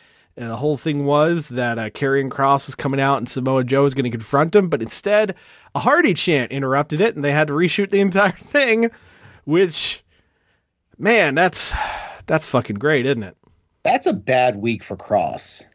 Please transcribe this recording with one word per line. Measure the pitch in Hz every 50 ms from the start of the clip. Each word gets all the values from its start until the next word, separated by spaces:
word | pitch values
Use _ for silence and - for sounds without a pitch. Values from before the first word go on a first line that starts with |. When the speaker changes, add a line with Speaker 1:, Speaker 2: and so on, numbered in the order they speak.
| _ _ _ _ _ _ _
Speaker 1:
And | - 120 117
the | 113
whole | 113 143 151 147
thing | - - 160 147 143 143
was | 139 147 147 156 165 170 165 - -
that, | 120 127 123 117 113
uh, | 113 110 107
Karrion | - - 143 135 135 139 135 127
Kross | - 139 139 135 139 135 -
was | - 127
coming | - - 135 135 139
out | 135 139 139
and | 120 117
Samoa | - - 131 123 131 135 131 127
Joe | 120 139 139 143
was | 143 131
gonna | 139 127 123
confront | 120 113 110 - - 139 160 165 214
him, | 208 190 170
but | 160 -
instead | - - - - - 202 208 214 214 196 180 - - - - - _ _ -
a | 143
Hardy | - 233 285 349 339 233 170
chant | - - 185 156 135 120 - 131
interrupted | 139 139 131 135 139 147 - 156 156
it | 208 233 -
and | 151 139
they | 143 143
had | 151 156 151
to | 143
reshoot | 156 180 170 - 202 202 196
the | 202 196
entire | 196 190 175 196 202 185
<laughs> | -
thing, | - - - - 285 269 240 220 226 233 233 - - _ _ _ _ - - - _ -
which, | 143 156 180 196 170 - - - - - - _ _ _ _ _ _ _ _ _ _ _ _ _ _ _ _ _ _ _
man, | - - 208 240 214 175 147 135
that's, | 160 180 175 - - - - - - - - - - - - - - -
that's | - 160 156 -
fucking | - - 123 - - 104
great, | 101 139 151 156 131 120
isn't | 135 135 117 101
it? | 90 - _ _ _ _ _ _ _ _ _ -
Speaker 2:
That's | 160 226 269 -
a | 370 220
bad | 107 - 135 127 127 127 127 101
week | 101 107 117 117 - -
for | - 101
Kross. | - - - 107 98 82 67 - - - - - - - -